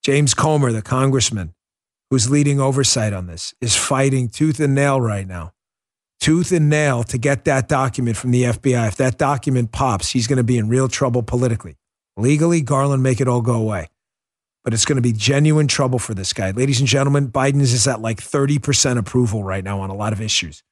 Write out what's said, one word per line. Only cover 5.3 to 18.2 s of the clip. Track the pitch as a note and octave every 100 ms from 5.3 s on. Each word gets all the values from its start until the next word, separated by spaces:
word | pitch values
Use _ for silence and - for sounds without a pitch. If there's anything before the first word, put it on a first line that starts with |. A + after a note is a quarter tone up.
| F2+ E2 _ _ _ _ _ _ _
Tooth | - E3 F3
and | F3+ D3+
nail | D3+ D3+ B2
to | A#2 B2+
get | C#3 C#3 -
that | C3+ B2
document | C#3+ C3 - A#2+ A2
from | B2+
the | B2 B2
F | A#2
B | C3+
I. | B2 A2
If | F#2
that | C3 -
document | C#3 C#3+ - B2+ A#2
pops, | - C3+ G2+ -
he's | B2+ A2+
gonna | C#3
be | A#2 A#2+
in | G#2+
real | B2+ C3
trouble | - C3+ A#2+
politically. | A2 B2 B2 A2 E2+ D2 _ _ _ -
Legally, | A#2 D3 E3+ E3+
Garland, | C3 C#3 C#3 C3+
make | C3 B2
it | C3
all | B2
go | A#2
away. | A#2 A2 G2+ D#2+ _ _ _ _ _ _ _
But | -
it's | A2+ -
gonna | C#3
be | A#2+
genuine | A2 G#2 C#3 D3+ D3+ C#3+
trouble | - C3 B2+
for | - G2+
this | F#2+
guy. | - F#2+
Ladies | G2+ C3+ B2
and | C3
gentlemen, | C#3 C#3 C#3+ C#3
Biden | C3+ C3+ C#3
is | C3+ A#2+ B2
at, | A2+
like, | A2+ A2